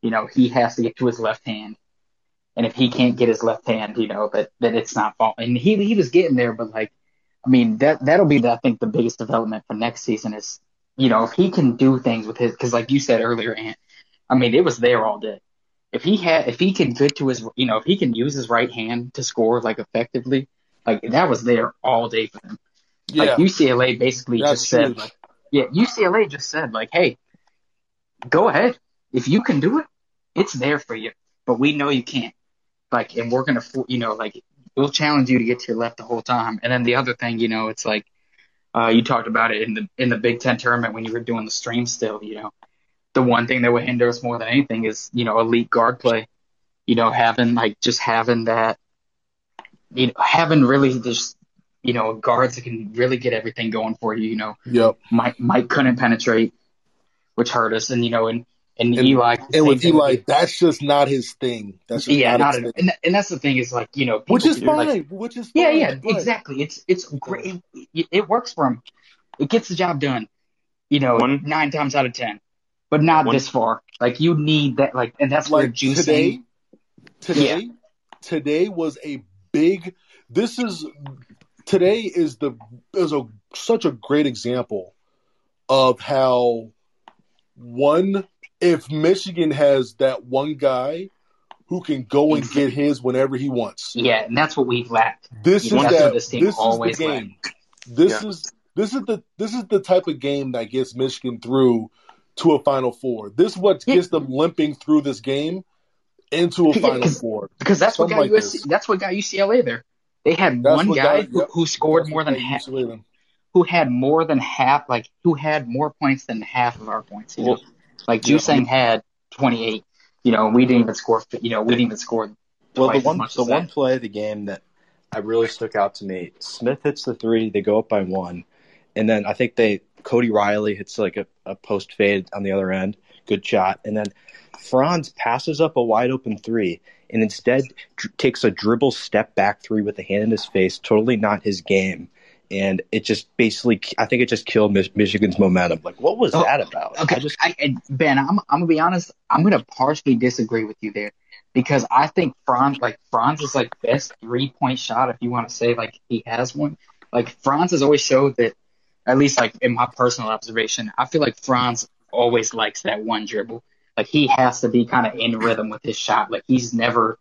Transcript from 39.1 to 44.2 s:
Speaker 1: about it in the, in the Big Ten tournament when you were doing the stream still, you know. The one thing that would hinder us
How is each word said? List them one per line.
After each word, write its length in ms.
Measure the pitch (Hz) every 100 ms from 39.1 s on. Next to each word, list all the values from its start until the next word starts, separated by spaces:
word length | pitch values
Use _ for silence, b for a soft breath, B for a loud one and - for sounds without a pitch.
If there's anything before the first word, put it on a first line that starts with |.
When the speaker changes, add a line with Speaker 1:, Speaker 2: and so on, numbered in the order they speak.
| 123 113
Speaker 1:
about 220 | 113 113
it 100 | 107
in 120 | 110
the, 160 | 110 101 -
in 120 | 123
the 80 | 113
Big 240 | 117 120
Ten 160 | 127 120
tournament 360 | 123 120 113
when 120 | 110 110
you 80 |
were 80 | 113
doing 240 | 117 117 110
the 60 |
stream 340 | - - 117 120
still, 340 | - 113 107
you 140 | 107 104
know. 160 | 107 _ _ _ _ _ _
The 100 | -
one 240 | 127 117 120
thing 140 | 131
that 80 | 120
would 120 | 120
hinder 240 | 120 123 120
us 120 | 120